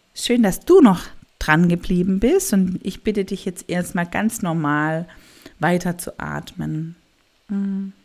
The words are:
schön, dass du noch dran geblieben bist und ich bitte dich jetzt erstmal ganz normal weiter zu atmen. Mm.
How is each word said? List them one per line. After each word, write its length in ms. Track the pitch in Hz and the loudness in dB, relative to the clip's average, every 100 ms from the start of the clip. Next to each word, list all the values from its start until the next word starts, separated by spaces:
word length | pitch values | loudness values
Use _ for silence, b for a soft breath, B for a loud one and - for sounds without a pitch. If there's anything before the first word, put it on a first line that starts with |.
| _ | _
schön, 300 | - - 247 | -10 -2 2
dass 160 | 202 - | 2 0
du 220 | - 370 | 6 8
noch 220 | 247 180 - - - - | 8 6 -4 -18 -20 -8
dran 300 | - 156 175 | 2 4 4
geblieben 500 | 170 - 180 185 190 | 2 0 0 0 2
bist 320 | 233 381 - | 2 2 2
und 280 | 196 185 180 | 0 0 -2
ich 200 | 202 - | -8 -6
bitte 200 | 214 208 | -4 -2
dich 220 | 190 190 190 | -4 -6 -8
jetzt 240 | 180 - | -10 -6
erstmal 360 | 180 175 185 175 | -4 -4 -4 -4
ganz 360 | 180 220 - | -2 -2 -2
normal 680 | 180 165 147 147 156 160 175 B B B B - | -4 -2 0 0 0 -4 -8 B B B B -4
weiter 380 | 156 180 175 175 | 0 0 -2 -6
zu 220 | - - | -10 -10
atmen. 800 | 151 147 - 180 156 156 160 170 _ _ _ _ - | -8 -8 -10 -10 -8 -6 -8 -14 _ _ _ _ -8
Mm. 460 | 196 196 196 196 - | -6 -4 -6 -8 -14